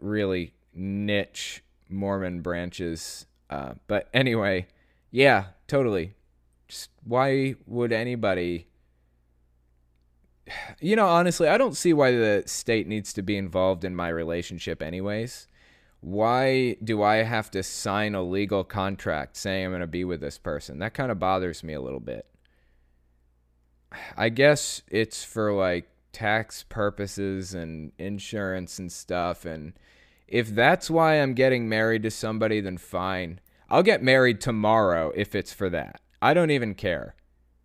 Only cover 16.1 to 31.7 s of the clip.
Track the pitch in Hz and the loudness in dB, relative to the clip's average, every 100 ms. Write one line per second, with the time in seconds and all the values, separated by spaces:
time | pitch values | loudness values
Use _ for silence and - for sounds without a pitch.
16.1 | 101 110 127 135 131 127 - 110 107 104 | 0 2 4 4 4 2 0 -2 2 4
17.1 | 110 113 117 107 98 92 - 110 101 107 | 4 2 0 -2 -4 -6 -6 -2 0 0
18.1 | 101 90 95 101 101 92 104 95 95 - | -2 -2 -2 0 0 -2 -2 -4 -4 -4
19.1 | 76 69 - 101 95 92 92 85 85 90 | -4 -6 -8 -4 -2 -2 -4 -4 -4 -4
20.1 | 85 71 - 85 73 - 69 104 - 131 | -4 -6 -8 -6 -6 -8 -8 -8 -4 -4
21.1 | 101 92 95 92 78 80 76 64 65 55 | -2 0 0 -2 -6 -10 -8 -8 -8 -10
22.1 | 57 - _ _ _ _ _ _ _ _ | -12 -12 _ _ _ _ _ _ _ _
23.1 | _ _ _ _ _ _ _ _ - - | _ _ _ _ _ _ _ _ -18 -16
24.1 | - 113 117 139 147 - - - 107 110 | -2 0 4 4 4 0 -10 -4 -2 -2
25.1 | - - 113 107 101 92 87 - _ _ | -6 -10 -2 0 2 2 0 -4 _ _
26.1 | - 107 110 110 - - 113 104 101 98 | -6 0 0 -2 -10 -12 -4 -2 -2 -8
27.1 | - 98 95 92 92 82 80 78 - 92 | -6 -4 -4 -8 -10 -10 -10 -14 -10 -10
28.1 | 101 - 110 95 92 87 - 92 - - | -8 -8 -6 -4 -6 -8 -10 -12 -12 -6
29.1 | 87 87 87 85 80 76 - _ _ _ | -2 -2 -4 -8 -10 -12 -16 _ _ _
30.1 | _ _ 117 110 104 127 180 - 160 160 | _ _ -2 0 2 4 4 2 2 4
31.1 | 156 139 123 131 127 113 | 4 2 4 4 4 0